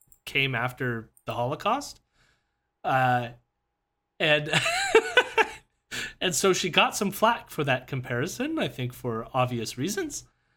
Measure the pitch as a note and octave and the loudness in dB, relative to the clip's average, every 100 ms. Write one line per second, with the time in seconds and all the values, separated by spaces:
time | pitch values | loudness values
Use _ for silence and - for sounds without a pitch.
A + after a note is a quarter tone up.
0 | _ - - C#3 C3+ A#2+ B2 B2 B2+ A2+ | _ -20 -4 0 0 0 -2 -2 -4 -4
1 | G#2+ _ - A2 B2 D3+ G3+ C4 C#4+ - | -8 _ -8 -4 -2 -2 -2 -2 -4 -16
2 | _ _ _ _ _ _ _ _ - C3 | _ _ _ _ _ _ _ _ 0 2
3 | B2+ B2 A#2+ A#2+ _ _ _ _ _ _ | 4 2 -2 -10 _ _ _ _ _ _
4 | _ - E3 D3+ D3+ D#3 E5 F5+ G5 A4+ | _ -2 2 2 2 0 0 0 4 4
5 | F#5+ E5+ - A#4 - - _ _ _ - | 4 2 2 2 0 -2 _ _ _ -8
6 | - - F#3 - F#3+ F3+ F#3 F3+ A#3+ - | -8 -4 -2 2 2 2 2 2 2 2
7 | G3 - G#3+ A#3 - - C#3+ B2+ - C3+ | -2 2 2 2 -2 -2 0 0 -2 -6
8 | B2 A#2+ E3+ - D4 D#4 E3 - B2 - | -4 -2 -2 -4 -4 -2 -2 -4 -6 -6
9 | B2 A2+ A#2 C3 B2 A#2+ G#2+ - E3 G4 | -4 -4 -2 0 0 0 -4 -4 -4 -2
10 | D#4+ - - _ _ | -4 -8 -14 _ _